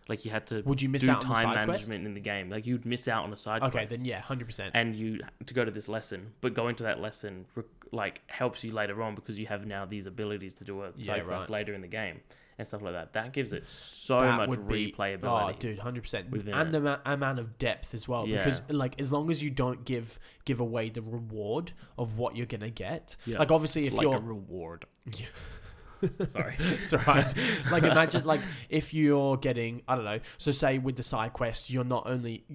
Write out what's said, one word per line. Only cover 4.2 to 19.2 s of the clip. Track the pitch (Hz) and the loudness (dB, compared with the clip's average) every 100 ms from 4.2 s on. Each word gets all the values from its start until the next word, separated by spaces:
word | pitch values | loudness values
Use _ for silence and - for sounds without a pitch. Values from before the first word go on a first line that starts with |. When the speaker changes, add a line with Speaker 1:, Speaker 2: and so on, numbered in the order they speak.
Speaker 2:
hundred | - 131 113 | -6 -6 -6
percent. | 110 95 117 | -8 -2 2
Speaker 1:
And | 117 107 | 2 0
you | 110 110 - - 123 | -4 -4 -8 -12 -4
to | |
go | 127 113 | 0 0
to | |
this | 104 101 | -2 -6
lesson, | 110 - 95 107 - | -6 -6 -10 -10 -4
but | 127 | -2
going | 113 117 117 | 0 0 0
to | |
that | 113 - | -2 -2
lesson, | 104 - 104 92 90 120 | -4 -8 -10 -10 -10 -12
re-, | - - - | -12 -16 -10
like, | 117 98 - - | -4 -4 -4 -12
helps | - 127 123 | -2 -2 -2
you | 113 | -6
later | 110 104 101 | -2 -2 -2
on | 110 104 | -4 -6
because | - 104 | -8 -8
you | 107 | -6
have | 101 104 | -6 -6
now | 98 | -6
these | 95 104 95 | -6 -8 -8
abilities | 92 104 104 95 - | -6 -4 -4 -8 -12
to | |
do | 98 98 | -10 -8
a | 98 139 | -10 -10
Speaker 2:
Yeah, | 110 101 | -4 -4
Speaker 1:
side | 85 | -2
quest | 90 | -4
Speaker 2:
right. | 92 | -4
Speaker 1:
later | 107 104 | -4 -4
in | 98 | -6
the | 90 | -8
game | 110 101 80 - - _ - | -6 -6 -8 -16 -20 _ -12
and | 110 | -10
stuff | 104 | -6
like | 98 | -6
that. | 87 80 | -6 -4
That | 107 120 | -6 -4
gives | 139 117 | -4 -4
it | 98 - | -6 -8
so | - - - - 127 | -12 -12 -10 2 6
Speaker 2:
That | 127 110 | 6 4
Speaker 1:
much | 104 | 2
Speaker 2:
would | 120 101 | 0 0
be, | 110 104 | 0 0
Speaker 1:
replayability | - 98 95 110 113 98 - | 0 -2 0 2 2 2 0
Speaker 2:
oh, | |
dude, | 120 104 | -4 -4
hundred | 120 123 | -4 -6
percent. | - 110 92 | -4 -4 -2
Speaker 1:
within | 107 101 | -4 0
Speaker 2:
And | 127 160 | 0 2
Speaker 1:
it. | |
Speaker 2:
the | 156 | 2
ma-, | 143 139 135 | 2 0 0
amount | 143 135 127 | 0 0 0
of | 113 - | -6 -2
depth | 120 - - | 0 0 -4
as | 117 - | -10 -2
well, | 120 110 | -2 0
Speaker 1:
Yeah. | 107 | 2
Speaker 2:
because, | 113 127 - | 2 0 0
like, | 147 127 143 | 0 0 -2
as | 139 | 0
long | 147 | 2